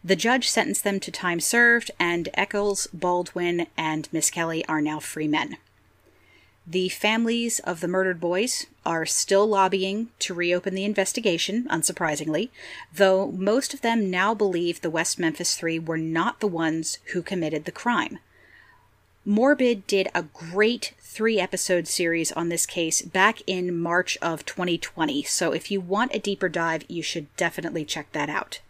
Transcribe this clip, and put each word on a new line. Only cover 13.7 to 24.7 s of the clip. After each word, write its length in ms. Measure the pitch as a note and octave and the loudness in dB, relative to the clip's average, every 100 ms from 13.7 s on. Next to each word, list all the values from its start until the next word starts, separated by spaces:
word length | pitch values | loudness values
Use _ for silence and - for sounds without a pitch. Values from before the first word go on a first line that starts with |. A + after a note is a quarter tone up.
of 80 | C#4 | -2
them 300 | A#3 A#3 G3 | 0 2 2
now 240 | F3+ G3 | 2 2
believe 480 | A3 G3+ F3 E3+ E3+ | 2 2 2 0 -2
the 80 | E3+ | -2
West 280 | D#3+ E3+ - | 0 -2 0
Memphis 380 | E3 - F3 - | 0 0 -2 -2
Three 220 | E3 E3 | -2 -2
were 180 | D#3+ D#3+ | -2 -4
not 440 | D#3+ D#3+ G3 - | -2 0 0 0
the 60 | G#3+ | -2
ones 520 | E3 D#3+ D#3+ D#3 - - | 0 0 0 -4 -8 -6
who 80 | F#3 | -6
committed 420 | E3+ F#3+ D#3 D3+ | -4 -4 -2 -4
the 80 | D#3 | -6
crime. 460 | - A#3+ A3+ A#2+ - _ _ - - - _ _ _ _ _ | -4 0 0 -2 -8 _ _ -20 -20 -20 _ _ _ _ _
Morbid 640 | - G#3 C4 D4 B3+ A#3 - | 0 4 6 6 4 2 0
did 220 | G3 F#3 | 0 2
a 100 | - | -2
great 680 | D#3 - E3 F3+ G#3+ A#3 - - | -4 -12 -6 2 2 2 -8 -12
three-episode 880 | - - A3 G#3+ F3 F#3 - F3+ - | -20 -2 2 2 0 -2 2 2 2
series 440 | - E3+ E3 D#3+ | 0 0 2 0
on 180 | - E3+ | -2 -2
this 160 | E3+ - | 0 -2
case 340 | - E3 - | 0 0 0
back 400 | F3+ F#3 G3+ A3+ - | -2 4 4 4 -4
in 340 | F#3 F3+ E3+ | -2 -2 -2
March 380 | E3+ F3 F3+ - | 2 2 2 -2
of 240 | E3+ D#3+ | -2 -4
twenty 320 | - - F3+ | -8 -4 -2